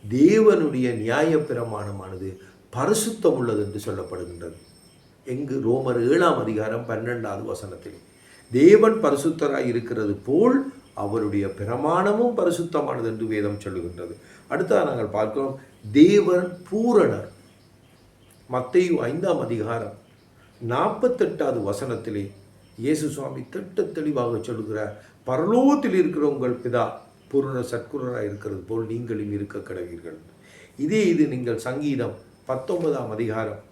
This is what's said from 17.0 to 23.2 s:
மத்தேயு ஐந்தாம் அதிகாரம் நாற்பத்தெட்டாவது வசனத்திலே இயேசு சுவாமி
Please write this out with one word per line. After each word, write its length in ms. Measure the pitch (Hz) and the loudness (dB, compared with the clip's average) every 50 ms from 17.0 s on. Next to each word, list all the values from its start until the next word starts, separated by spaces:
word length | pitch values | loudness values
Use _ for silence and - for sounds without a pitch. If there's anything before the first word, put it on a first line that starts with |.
| 156 120 104 98 - - - - - - _ _ _ _ _ _ _ _ _ _ _ _ _ _ _ _ - _ - - | 4 4 2 -4 -8 -12 -16 -20 -20 -20 _ _ _ _ _ _ _ _ _ _ _ _ _ _ _ _ -20 _ -12 -6
மத்தேயு 420 | 127 127 123 - - 180 185 175 156 | -4 -4 -4 2 4 4 4 4 2
ஐந்தாம் 460 | 120 120 117 143 170 190 185 160 - | 0 0 -2 -2 -2 0 0 0 0
அதிகாரம் 540 | 127 113 120 110 104 110 117 113 107 101 98 - _ _ _ _ _ _ _ - - - _ - 120 113 | -2 -4 -4 -4 -2 -4 -4 -6 -6 -8 -12 -16 _ _ _ _ _ _ _ -20 -20 -20 _ -10 -6 -4
நாற்பத்தெட்டாவது 1040 | 120 139 175 214 - - 262 240 247 - 233 185 - - 151 135 120 117 101 98 104 | 0 0 0 0 0 0 0 0 2 2 0 -2 0 -2 -2 -2 -2 -2 -4 -4 -4
வசனத்திலே 580 | - - 127 117 101 - 113 104 101 101 98 - - - - - - - - - | -4 -4 -6 -6 -6 -6 -6 -6 -6 -6 -8 -12 -20 -20 -20 -20 -20 -20 -20 -14
இயேசு 320 | - 113 139 156 151 156 143 | -6 -2 -2 0 0 -2 -6
சுவாமி 320 | 127 143 | -6 -6